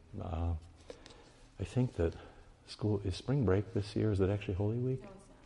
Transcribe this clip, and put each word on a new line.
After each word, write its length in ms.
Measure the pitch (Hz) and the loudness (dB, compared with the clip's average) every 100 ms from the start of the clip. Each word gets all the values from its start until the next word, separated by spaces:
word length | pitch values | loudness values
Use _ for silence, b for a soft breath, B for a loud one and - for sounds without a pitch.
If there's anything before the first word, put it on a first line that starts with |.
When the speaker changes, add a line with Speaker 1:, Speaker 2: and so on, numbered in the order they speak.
| - 98 | -14 -8
Speaker 1:
uh, 340 | 90 82 85 80 - - B B B B B B B - | -4 -2 0 -2 -6 -20 B B B B B B B -10
I 60 | |
think 300 | 95 123 123 - | -4 0 0 2
that 180 | 82 - B B B B - | 0 0 B B B B -18
school, 360 | - 107 101 | -2 0 2
is 120 | 101 87 | 0 -4
spring 280 | - 143 | 0 2
break 300 | 101 95 101 | 4 4 2
this 200 | 107 98 | -2 -2
year? 160 | 110 107 | 0 2
Is 100 | 98 | 4
it 100 | 95 | 2
actually 240 | 101 - | 2 -2
Holy 240 | 92 104 117 | 0 0 0
Week? 240 | 127 131 | -2 -2
Speaker 2:
No, 60 | - - - - | -6 -18 -20 -20